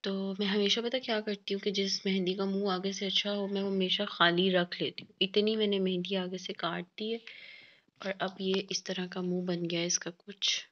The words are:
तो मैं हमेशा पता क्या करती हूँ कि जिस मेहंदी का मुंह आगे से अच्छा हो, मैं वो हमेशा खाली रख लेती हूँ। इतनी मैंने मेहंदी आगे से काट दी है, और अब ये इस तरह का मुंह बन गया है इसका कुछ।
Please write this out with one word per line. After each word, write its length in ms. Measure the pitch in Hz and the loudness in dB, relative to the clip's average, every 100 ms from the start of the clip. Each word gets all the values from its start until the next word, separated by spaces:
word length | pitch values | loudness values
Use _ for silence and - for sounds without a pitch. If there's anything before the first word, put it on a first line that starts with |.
तो 80 | 202 196 196 190 | -2 -2 -2 0
मैं 60 | 202 | 2
हमेशा 360 | 208 202 233 | 4 4 4
पता 160 | 233 262 | 2 -2
क्या 200 | 254 220 | 0 0
करती 340 | 214 202 - | 0 -4 -2
हूँ 60 | 202 | -2
कि 80 | 208 | 0
जिस 280 | 196 196 190 196 | 0 0 0 2
मेहंदी 280 | 190 180 | 2 2
का 100 | 196 | 0
मुंह 280 | 196 196 202 | 0 0 0
आगे 200 | 185 196 | 0 -2
से 140 | 196 196 | -2 0
अच्छा 240 | - 208 | 0 0
हो, 160 | 202 196 | -2 -2
मैं 140 | 196 | 0
वो 80 | 196 | 0
हमेशा 340 | 190 185 190 208 | 2 2 0 -2
खाली 400 | - 170 175 190 | 4 6 6 4
रख 300 | 185 175 - | 4 2 -2
लेती 240 | 147 - | -4 -4
हूँ। 100 | - - | -18 -4
इतनी 340 | 190 202 214 220 | 0 2 2 2
मैंने 220 | 208 196 | 2 2
मेहंदी 340 | 185 180 180 196 | 2 0 -2 -2
आगे 220 | 180 185 | -2 -6
से 140 | 185 | -8
काट 320 | - 170 175 180 - | -6 -4 -4 -6 -8
दी 120 | 214 | -6
है, 80 | 226 - - - - - - _ _ | -6 -8 -18 -20 -20 -20 -20 _ _
और 140 | 196 190 | -8 -4
अब 140 | 190 190 | -4 -2
ये 260 | 190 190 190 | 0 0 0
इस 140 | 196 - | -6 -4
तरह 200 | 185 180 | -6 -4
का 160 | 185 | -2
मुंह 240 | 180 180 180 | 0 0 0
बन 200 | 175 170 | -2 0
गया 140 | 170 | -2
है 60 | 170 | 0
इसका 240 | 170 170 | -2 -4
कुछ। 540 | - - 196 - - - | -12 -18 -4 -2 -2 -6